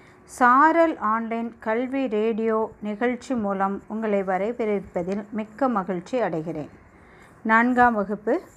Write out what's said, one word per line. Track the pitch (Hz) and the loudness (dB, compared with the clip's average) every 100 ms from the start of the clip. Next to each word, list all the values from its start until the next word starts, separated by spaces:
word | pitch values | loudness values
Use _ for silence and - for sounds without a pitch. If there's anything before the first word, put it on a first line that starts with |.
| - - | -20 -20
சாரல் | - - 247 262 311 330 330 294 | -20 2 6 8 6 6 2 2
ஆன்லைன் | 208 220 226 233 233 220 | -2 -2 -2 -6 -6 -8
கல்வி | 220 226 254 269 262 | -4 -2 -2 -2 -2
ரேடியோ | 214 226 214 226 220 220 - | 0 0 0 0 0 -2 -6
நிகழ்ச்சி | 208 208 240 240 - | -10 -2 -2 -2 -4
மூலம் | 254 202 196 196 196 - | -4 -2 -2 -2 -2 -8
உங்களை | 214 220 196 | -6 -2 0
வரவேற்பதில் | 190 180 208 233 220 202 185 185 175 202 208 | 0 -2 -2 -4 -2 -2 -4 -6 -4 -6 -6
மிக்க | 220 214 - 269 | -10 -10 -4 -2
மகிழ்ச்சி | 220 185 185 - 254 | 0 -2 -6 -4 -4
அடைகிறேன். | 202 165 160 160 143 - - _ - - - - | -2 -4 -6 -10 -12 -16 -20 _ -20 -20 -20 -10
நான்காம் | 220 226 240 247 240 | 2 2 4 4 4
வகுப்பு, | 220 196 202 214 320 - | 4 -2 -4 -2 -2 -4